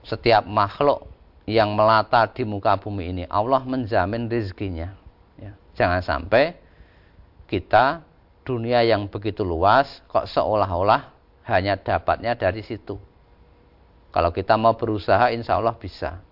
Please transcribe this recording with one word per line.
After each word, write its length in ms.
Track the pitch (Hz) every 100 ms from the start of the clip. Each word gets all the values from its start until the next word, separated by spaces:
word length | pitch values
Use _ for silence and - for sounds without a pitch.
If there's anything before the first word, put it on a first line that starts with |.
| -
Setiap 400 | 110 120 110 98
makhluk 560 | 104 101 - 143 90 - - _ _
yang 320 | - 110 104 107
melata 560 | 107 110 104 120 107
di 160 | - 113
muka 320 | 101 107 98
bumi 320 | 107 101 85
ini, 120 | 92 87
Allah 360 | 98 113 131
menjamin 680 | 127 131 113 107 90 113 117
rizkinya. 600 | 120 101 92 101 85 87 - - _ _ -
Ya. 160 | 101 104 _ -
Jangan 260 | 104 90
sampai 560 | 90 71 80 120 151 180 _ _ - _ _ _ - _ -
kita 560 | 101 - 107 131 165 - _ _ _
dunia 400 | - 123 113 123
yang 240 | 117 104 101
begitu 400 | 101 104 98 95
luas, 560 | 82 95 120 143 - _
kok 160 | - -
seolah-olah 880 | - 82 107 98 87 101 127 131 _ _ _ -
hanya 320 | 101 98 98
dapatnya 560 | - 90 - 82 107 117
dari 240 | 98 107
situ. 400 | 98 107 - 101 - _ _ _ _ _ _ _ _ _ _
Kalau 240 | - 85 85
kita 240 | 95 110
mau 160 | 113 113
berusaha, 560 | 110 107 - 104 123
insya 240 | 117 117 92
Allah 200 | 113 110
bisa. 400 | 95 - 80 92 -